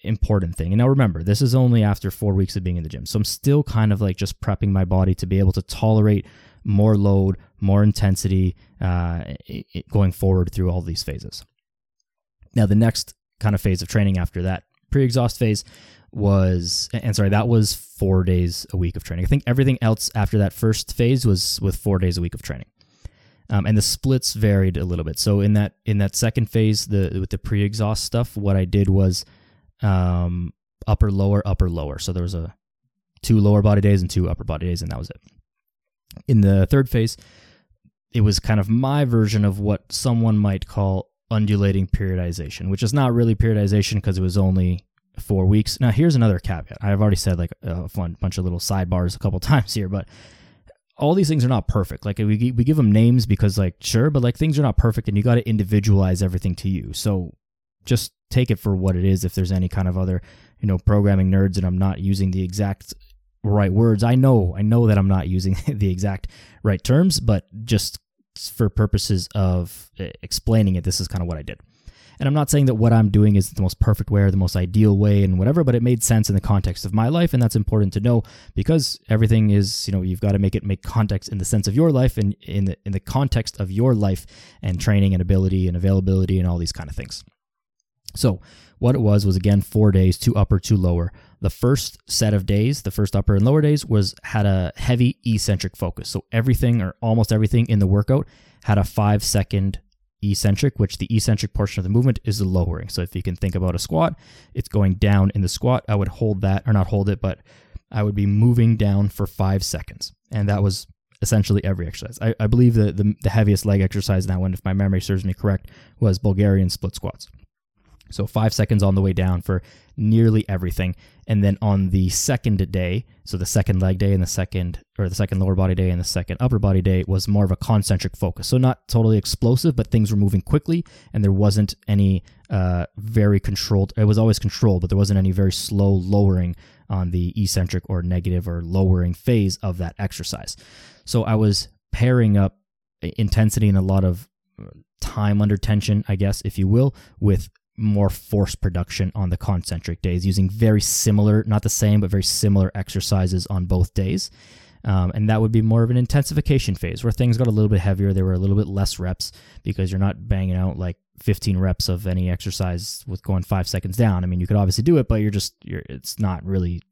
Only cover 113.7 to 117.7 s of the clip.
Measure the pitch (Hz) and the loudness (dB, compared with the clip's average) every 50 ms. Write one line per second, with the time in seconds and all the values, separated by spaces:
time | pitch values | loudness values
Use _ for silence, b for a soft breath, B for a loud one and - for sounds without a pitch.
113.7 | 98 98 95 95 - 101 - - 101 92 92 98 92 90 92 92 90 - - 95 | 2 2 2 0 -2 -2 -2 0 0 0 0 -2 -2 -2 -2 -4 -4 -4 -4 -2
114.7 | 95 98 98 98 98 90 - - 98 92 92 95 90 - - 104 98 92 - B | -2 0 0 0 0 -2 -2 -2 -4 -2 -2 -4 -4 -2 -2 -2 -2 -2 -4 B
115.7 | B B B B B - 120 107 92 92 - 104 95 98 101 101 95 95 95 90 | B B B B B 0 0 2 2 2 0 0 2 2 2 4 4 2 2 0
116.7 | - - - 101 - - - - - - - - - _ - _ _ _ _ _ | -2 -6 -8 -10 -10 -10 -10 -12 -12 -12 -18 -20 -20 _ -20 _ _ _ _ _